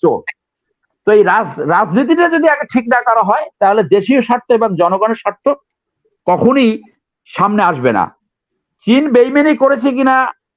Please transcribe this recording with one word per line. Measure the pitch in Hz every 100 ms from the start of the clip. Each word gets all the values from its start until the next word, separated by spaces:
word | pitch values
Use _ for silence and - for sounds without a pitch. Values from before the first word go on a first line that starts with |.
চোর। | 165 110 - - _ _ _ _ _ _
তো | -
এই | 208
রাজ-, | 185 202 165 139 147
রাজনীতিটা | 175 208 185 277 330 339
যদি | 330 320
আগে | 294 294
ঠিক | 247 233
না | 247
করা | 240 226
হয়, | 190 247 311 -
তাহলে | 196 208
দেশীয় | 170 202 190 269
স্বার্থ | 233 240 -
এবং | 233 220 170
জনগণের | 175 190 214
স্বার্থ | 226 202 - - 285 _ _ _ _ _ _ -
কখনই | 175 220 277 240 220 - _ _ _
সামনে | _ - 196 208
আসবে | 180 147 123
না। | 104 85 _ _ _ _ _ _ _
চীন | - 254 302
বেইমানি | 247 254 285 302 285
করেছে | 269 277 269
কিনা | 254 262 262 254 - _